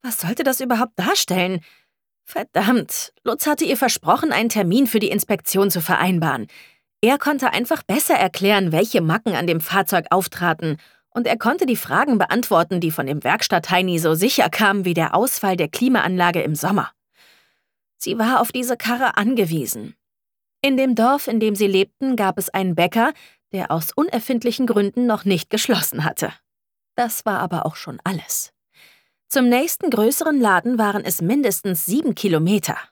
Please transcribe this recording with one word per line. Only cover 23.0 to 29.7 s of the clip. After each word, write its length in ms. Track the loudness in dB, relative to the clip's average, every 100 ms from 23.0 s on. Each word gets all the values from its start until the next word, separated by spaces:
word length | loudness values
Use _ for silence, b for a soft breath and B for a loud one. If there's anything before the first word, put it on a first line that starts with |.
| 0 b b b _
der 220 | -8 -2
aus 180 | -2 -2
unerfindlichen 760 | -2 -2 -2 -2 -2 -2 -2 0
Gründen 360 | 2 0 0 0
noch 180 | 0
nicht 260 | 2 0 0
geschlossen 540 | -4 0 0 0 -2
hatte. 280 | -4 -2 -6 -8 _ _ _ _ _
Das 320 | -4 -4 -2 -4
war 140 | -2
aber 260 | -2 -2 -4
auch 80 |
schon 240 | -8 -14 -8
alles. 480 | -6 -6 -6 -8 -8 _ _ b b b b b _
Zum 160 | 2 4
nächsten 420 | 4 0